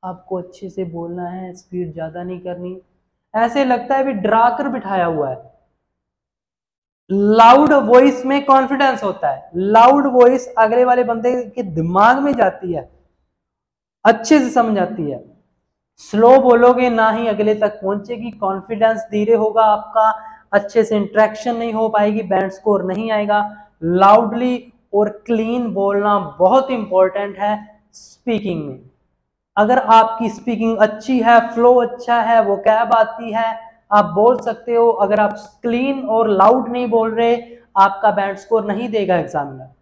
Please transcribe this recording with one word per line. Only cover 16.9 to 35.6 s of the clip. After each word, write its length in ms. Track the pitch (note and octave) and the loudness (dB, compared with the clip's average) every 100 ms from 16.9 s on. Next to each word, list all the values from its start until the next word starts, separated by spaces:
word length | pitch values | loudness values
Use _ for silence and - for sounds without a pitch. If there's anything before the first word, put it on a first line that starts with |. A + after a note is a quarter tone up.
ना 200 | A3+ A3 | 2 0
ही 160 | A3 A#3 | 0 -4
अगले 260 | G3+ G#3+ | -2 -2
तक 260 | G#3+ G#3+ G#3 | 0 -2 -4
पहुंचेगी, 480 | F#3+ G3+ G#3 A#3 A#3 | -6 -6 -8 -12 -12
कॉन्फिडेंस 760 | G#3 G3 F#3+ F#3 A3+ A3 A3 - | -8 -8 -8 -8 -2 0 -2 -4
धीरे 240 | G#3 G#3 | -4 0
होगा 300 | A3+ A3 A3 | 0 0 2
आपका, 460 | A3 G#3 - A3 A3 A3 - - _ | 2 2 -2 0 0 -2 -10 -20 _
अच्छे 320 | G3+ G3+ A#3 | -2 -2 -2
से 120 | A3 A3 | 0 -2
इंटरेक्शन 600 | G3 G3+ G#3+ G#3+ B3 A#3 | -2 0 0 0 -8 -6
नहीं 160 | A#3 | -6
हो 160 | A3 A3 | -4 -2
पाएगी, 340 | A3 G#3 G#3+ | 0 0 -2
बैंड 280 | F#3+ F#3 F#3+ | -2 -2 -4
स्कोर 340 | F#3+ - G3+ | -6 -2 -2
नहीं 260 | F3+ F#3 A3+ | -2 -6 -4
आएगा। 580 | G#3+ G#3 G#3 G#3 - - _ | -4 0 -2 -2 -10 -20 _
लाउडली 920 | E3 F3+ G3 G#3+ A#3 A#3 B3 B3 - _ _ | -4 2 6 6 4 -2 -4 -4 -8 _ _
और 140 | G3+ G#3+ G#3 - | -2 -2 -4 -6
क्लीन 460 | A#3 A3 A#3+ A#3 | -4 -2 -4 -6
बोलना 440 | F#3+ G3 G3+ G#3 G3+ E3+ - | -4 -2 -2 0 -2 -4 0
बहुत 320 | F#3 B3+ C4+ | 2 2 0
इंपॉर्टेंट 680 | B3 G3 F#3 F#3+ F#3+ G3+ F#3+ | -6 -4 0 0 0 -10 -6
है 440 | G#3 G#3 - _ _ | -6 -6 -10 _ _
स्पीकिंग 720 | - - _ - A3 G3+ E3 D3 | -20 -20 _ -6 -4 -4 -8 -8
में। 140 | C3 - _ _ _ _ _ _ - | -14 -20 _ _ _ _ _ _ -2
अगर 220 | G#3+ B3+ | 0 0
आपकी 500 | C4 A3+ A3+ A3+ A3+ | 4 4 4 0 -6
स्पीकिंग 500 | A3+ - A3+ A3+ A3 | -6 -8 -4 -4 0
अच्छी 400 | G#3+ G#3+ - B3+ | 0 -2 -4 -2
है, 180 | A3+ A#3 A3+ | 4 2 2
फ्लो 200 | A#3 A#3+ | 0 2
अच्छा 460 | B3 A#3+ - - A#3+ | 4 2 -6 -4 -2
है, 220 | A3 A#3 | 0 0
वोकैब 480 | G#3 G3 G3 A3 A#3 | 2 0 0 0 2
आती 400 | - A3 A3+ A#3 | 0 0 -4 -8
है, 260 | G#3+ A3+ A3 - _ _ | -6 -6 -6 -14 _ _
आप 120 | G#3 | 0
बोल 340 | F3+ E3 A3 B3 | 2 2 2 2
सकते 340 | - A3+ - | -2 -8 -4
हो। 140 | A#3 A#3 | 0 2
अगर 320 | A3+ G3+ G#3 | 2 0 0
आप 140 | G#3 G#3 - _ | -2 -4 -16 _